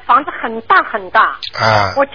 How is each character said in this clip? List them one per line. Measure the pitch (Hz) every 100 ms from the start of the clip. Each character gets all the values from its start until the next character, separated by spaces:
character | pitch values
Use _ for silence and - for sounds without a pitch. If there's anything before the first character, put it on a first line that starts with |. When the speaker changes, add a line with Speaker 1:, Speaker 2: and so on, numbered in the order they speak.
| -
Speaker 1:
房 | 247
子 | 302 -
很 | 233 226
大 | - 381
很 | - 220 185
大。 | 220 175 139 - -
Speaker 2:
啊。 | 110 107 98 254
Speaker 1:
我 |
家 | 277